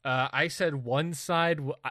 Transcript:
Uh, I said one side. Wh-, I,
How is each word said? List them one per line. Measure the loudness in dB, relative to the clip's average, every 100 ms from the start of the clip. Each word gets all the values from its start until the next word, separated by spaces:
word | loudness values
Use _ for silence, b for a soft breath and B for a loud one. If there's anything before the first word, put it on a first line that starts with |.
Uh, | 0 0 0
I | 0 0
said | 0 0 0
one | 0 0 0
side. | -4 -2 2 2 2
Wh-, | -2 -6
I, | -8